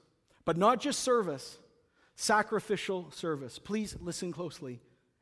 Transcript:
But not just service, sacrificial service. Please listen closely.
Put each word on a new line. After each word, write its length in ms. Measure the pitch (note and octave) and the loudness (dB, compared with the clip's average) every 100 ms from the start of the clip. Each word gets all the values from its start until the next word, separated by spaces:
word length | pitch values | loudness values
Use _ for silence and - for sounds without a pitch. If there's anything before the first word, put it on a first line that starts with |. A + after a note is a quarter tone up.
| _ _ _ _ | _ _ _ _
But 120 | - E3+ | 0 4
not 220 | G#3 C4 | 6 6
just 200 | D4 - | 2 0
service, 580 | B3+ A#3+ F3+ C3+ - - _ _ _ _ _ - | 4 4 2 -4 -10 -18 _ _ _ _ _ -4
sacrificial 920 | - G#3+ G#3 G#3 - G3 - F#3 D#3+ | 4 4 4 0 0 -2 -2 -4 -6
service. 460 | - E3+ C#3+ B2+ - | -6 -4 -4 -6 -12
Please 360 | - G#3+ G#3 D#3+ | -6 -4 -4 -6
listen 320 | F3 D#3+ F3+ | -6 -6 -6
closely. 500 | D3+ C#3+ - C3+ B2 _ _ _ _ | -6 -8 -8 -12 -12 _ _ _ _